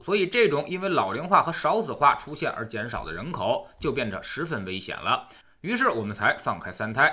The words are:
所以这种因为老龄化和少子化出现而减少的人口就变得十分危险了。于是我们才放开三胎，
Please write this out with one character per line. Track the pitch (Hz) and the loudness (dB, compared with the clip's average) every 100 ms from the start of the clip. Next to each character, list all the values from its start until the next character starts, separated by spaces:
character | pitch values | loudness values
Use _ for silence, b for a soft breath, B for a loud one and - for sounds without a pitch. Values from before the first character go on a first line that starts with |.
| - | 0
所 | 208 | 0
以 | 180 | 2
这 | 240 214 | 4 4
种 | 143 - | 4 -2
因 | 180 | -4
为 | 196 | 0
老 | 151 98 | 2 2
龄 | 117 175 | -2 4
化 | 190 | 4
和 | 170 | 4
少 | 160 151 214 | 0 2 2
子 | 165 | 0
化 | 113 143 - | 4 4 4
出 | - 151 | -2 -6
现 | 156 | -4
而 | - 113 | -4 -6
减 | 107 117 | -6 -6
少 | 107 | -6
的 | 78 | -8
人 | 82 139 | -8 -8
口 | 160 98 - B B | -4 0 -2 B B
就 | 151 | -4
变 | 123 113 | -2 -2
得 | 95 | -4
十 | - - 160 | -8 -6 -4
分 | 131 | -4
危 | 92 95 | -4 -6
险 | - 73 | -6 -6
了。 | 98 123 - B B B | -2 -2 -2 B B B
于 | 175 240 | -4 0
是 | 262 | 2
我 | 117 | 2
们 | 101 101 | -2 0
才 | 110 - | 2 2
放 | - 92 | -2 -6
开 | 90 | -8
三 | - 110 | -8 -4
胎， | 110 147 | 2 2